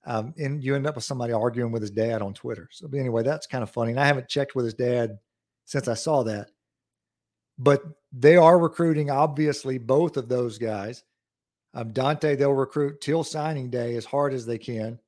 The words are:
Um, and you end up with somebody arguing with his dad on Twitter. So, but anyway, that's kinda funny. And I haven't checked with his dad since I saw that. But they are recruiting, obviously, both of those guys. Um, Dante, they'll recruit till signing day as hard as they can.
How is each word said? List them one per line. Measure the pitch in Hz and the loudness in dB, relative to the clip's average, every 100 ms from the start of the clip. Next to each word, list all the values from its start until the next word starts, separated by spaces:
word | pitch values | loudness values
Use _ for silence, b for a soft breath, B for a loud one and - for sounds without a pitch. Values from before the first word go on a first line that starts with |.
Um, | - 113 113 160 | -4 -6 -6 -6
and | 143 147 | -6 -4
you | 131 | -2
end | 139 139 | -2 -2
up | |
with | 139 | -6
somebody | - 135 120 | -8 -6 -2
arguing | 113 120 117 120 | 0 0 -2 -4
with | 113 | -4
his | 107 | -4
dad | 101 113 113 | -2 -2 -2
on | 101 | -6
Twitter. | 101 123 113 - | -8 -10 -10 -12
So, | - 160 | -18 -8
but | 139 | -4
anyway, | 131 117 | -2 0
that's | 120 151 - | 0 -2 -6
kinda | 127 117 | -8 -6
funny. | - 117 | -4 -2
And | 120 | 2
I | 143 | 2
haven't | 143 123 | 2 0
checked | - 139 | -4 -2
with | 131 | -2
his | 117 | -4
dad | 110 123 123 117 101 _ _ _ _ _ | -2 0 0 -2 -6 _ _ _ _ _
since | 143 127 | -4 -2
I | |
saw | 113 - 147 | -4 0 2
that. | 113 104 101 _ _ _ _ _ _ _ _ _ _ - | 0 -4 -10 _ _ _ _ _ _ _ _ _ _ 0
But | 131 139 156 - _ | 4 4 0 -20 _
they | 127 143 175 | 4 8 10
are | 160 175 | 10 8
recruiting, | 165 - 170 151 143 | 4 0 0 2 0
obviously, | 139 156 143 151 139 135 131 | 2 0 2 -2 -2 -4 -6
both | 113 139 170 - | 2 2 2 -2
of | 117 | -2
those | 123 123 110 | -2 -2 -4
guys. | 113 107 101 123 _ _ _ _ _ _ _ | -6 -4 -8 -12 _ _ _ _ _ _ _
Um, | - 113 | -10 -6
Dante, | 110 131 151 151 139 | -2 0 2 0 2
they'll | 139 | 2
recruit | 139 135 151 143 143 | 2 0 0 -2 -4
till | - 160 | -2 -2
signing | 160 156 151 151 127 | -2 -4 -4 -4 -4
day | 123 120 120 | -4 -2 -4
as | 110 | -4
hard | 143 143 | -2 0
as | 131 113 | -2 -6
they | 113 | -8
can. | - 113 110 120 | -6 -6 -6 -10